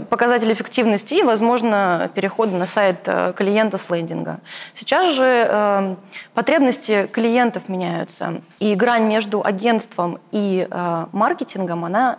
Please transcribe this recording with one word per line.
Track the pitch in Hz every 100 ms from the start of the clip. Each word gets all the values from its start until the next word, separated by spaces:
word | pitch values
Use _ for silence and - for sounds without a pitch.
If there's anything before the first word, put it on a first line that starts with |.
| -
показатель | 220 240 240 220
эффективности | 214 208 - 233 202 - 320
и, |
возможно, | 330 226 233 247 233 208 190 170 180
переход | - 190 - 220
на | 185 180
сайт, | - 196 180 -
э, | 180 180 180
клиента | 196 208 220 190
с | -
лендинга. | 175 165 165 165 170 - - -
Сейчас | - - 294 359
же, | 277 262 247 226
э, | 208 208 202 196 185 - - -
потребности | - - 320 269 233 - 208 185
клиентов | - 226 240 240 196 -
меняются, | 185 175 170 175 - - 165 - -
и | 214 202
грань | 240 233 220
между | 214 208 208
агентством | - 190 226 226 220 - 175 170 -
и, | 214 202 185 180
э, | - 175 165 165
маркетингом, | 190 233 240 - 190 180 170
она, | 170 202 254